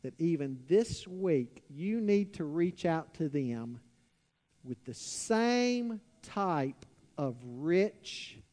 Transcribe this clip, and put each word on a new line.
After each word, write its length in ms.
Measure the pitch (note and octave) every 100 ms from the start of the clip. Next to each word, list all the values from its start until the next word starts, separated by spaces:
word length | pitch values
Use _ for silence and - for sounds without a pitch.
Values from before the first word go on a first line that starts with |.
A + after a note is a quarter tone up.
that 180 | C3 -
even 420 | E3 D#3+ C#3 C3 C3
this 400 | F#3+ A#3 - -
week 580 | F#3 F#3+ D3+ B2 - _
you 300 | C#3+ F#3 A3+
need 340 | G#3 G3+ G3
to 100 | -
reach 400 | D#3 D#3 F3 F3
out 300 | F3 D#3+ D#3
to 140 | - D#3
them 520 | C#3+ C3 A#2 A#2 A#2+ - _ _ _ _ _ _ _
with 200 | B2+ A#2+
the 80 | -
same 1080 | A#2 - - - A3 A#3 B3 B3 B3 A#3+ A3 _ _
type 640 | - - G3 D#3+ C3+ - - _ _ -
of 220 | C#3 A#2+
rich 960 | B2 A#2+ D3+ F3+ G#3 - - - - - -